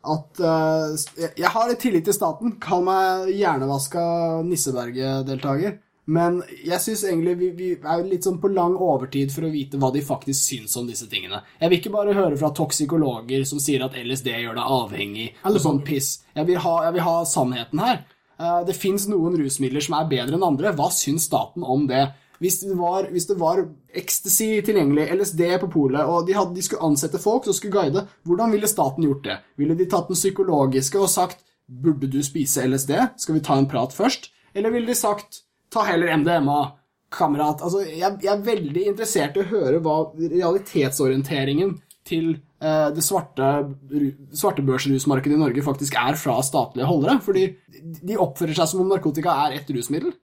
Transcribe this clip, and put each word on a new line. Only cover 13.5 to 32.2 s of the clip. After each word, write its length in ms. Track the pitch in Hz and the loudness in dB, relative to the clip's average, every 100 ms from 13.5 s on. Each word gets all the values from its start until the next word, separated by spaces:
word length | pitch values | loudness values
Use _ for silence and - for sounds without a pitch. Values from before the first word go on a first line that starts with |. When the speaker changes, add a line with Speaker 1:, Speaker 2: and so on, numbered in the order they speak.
| 147 | -2
Speaker 1:
sier 240 | 143 135 | 0 0
at 140 | 131 127 | -2 -6
L 140 | 120 | -6
S 80 | 135 | -4
D 80 | 123 | -4
gjør 240 | 117 117 | -4 -6
deg 200 | 117 117 131 | -4 0 0
avhengig, 560 | 107 98 101 104 113 - | 0 -6 -6 -6 -10 -6
Speaker 2:
Eller 160 | 190 208 | 0 2
Speaker 1:
og 60 | |
sånn 160 | 151 139 | 2 0
Speaker 2:
sånn. 60 | 139 | 0
Speaker 1:
piss. 240 | 143 135 - _ - | -2 -2 -8 _ -2
Jeg 100 | 165 | 0
vil 140 | 180 | 2
ha, 120 | 175 165 | 2 2
jeg 100 | 165 | 2
vil 80 | 175 170 | 0 2
ha 80 | 165 - | 0 0
sannheten 560 | 170 127 123 117 151 | 0 0 -2 -4 0
her. 220 | 233 220 - _ _ - | 0 0 -4 _ _ -6
Eh, 220 | 170 175 175 | -2 0 0
det 80 | 180 | -2
finnes 300 | 196 202 196 | 0 0 0
noen 240 | 202 170 | 0 2
rusmidler 480 | 175 139 - 131 139 | 2 0 0 -2 -2
som 140 | 143 143 | -2 -2
er 80 | 165 | 0
bedre 260 | 131 123 165 | 0 0 0
enn 80 | 185 | 2
andre. 240 | 135 196 160 | 2 0 0
Hva 140 | 160 | 0
syns 320 | - - 160 - | 0 0 -2 0
staten 380 | 147 - 117 123 | -2 -2 -6 0
om 220 | 135 143 | 2 2
det? 140 | 131 139 - _ - | 2 0 -2 _ -4
Hvis 220 | 180 185 | -2 -2
det 140 | 196 185 | -2 0
var, 300 | 175 190 190 | 0 0 -2
hvis 160 | 175 165 | -4 -2
det 120 | 190 | 0
var 240 | 160 180 160 151 _ - | 2 2 0 -8 _ -10
ecstasy 640 | - - 196 - 220 214 | -4 -4 0 0 2 0
tilgjengelig, 460 | 208 208 143 147 151 | 2 2 4 2 2
L 140 | 180 185 | 0 0
S 60 | |
D 140 | 160 175 180 | 0 2 2
på 120 | 185 | 0
polet, 320 | 165 139 139 151 | 2 2 2 2
og 220 | 170 170 | 2 2
de 80 | 196 | 0
hadde, 160 | 180 | 0
de 80 | 180 | -2
skulle 240 | - 214 165 | -4 -2 2
ansette 320 | 143 156 180 | 2 0 0
folk 300 | 202 240 233 | 2 2 0
som 80 | 190 | -2
skulle 180 | 208 202 | 0 0
guide, 240 | 156 170 196 _ | 2 0 -4 _
hvordan 300 | 165 175 233 | 0 2 4
ville 160 | 208 208 | 2 0
staten 380 | - 139 139 156 | 0 0 2 0
gjort 160 | 139 - | 0 -4
det? 140 | 95 _ - | -8 _ -4
Ville 160 | 147 | 0
de 140 | 165 180 | 2 2
tatt 160 | 190 - | 0 0
den 140 | 180 | 0
psykologiske 840 | 196 196 190 147 135 131 131 196 | 0 0 2 4 2 2 0 0
og 80 | 190 | 2
sagt, 320 | - 180 - _ _ _ | 2 -2 -4 _ _ _
"Burde 400 | 123 151 143 135 | -2 0 0 -2
du 140 | 135 | -2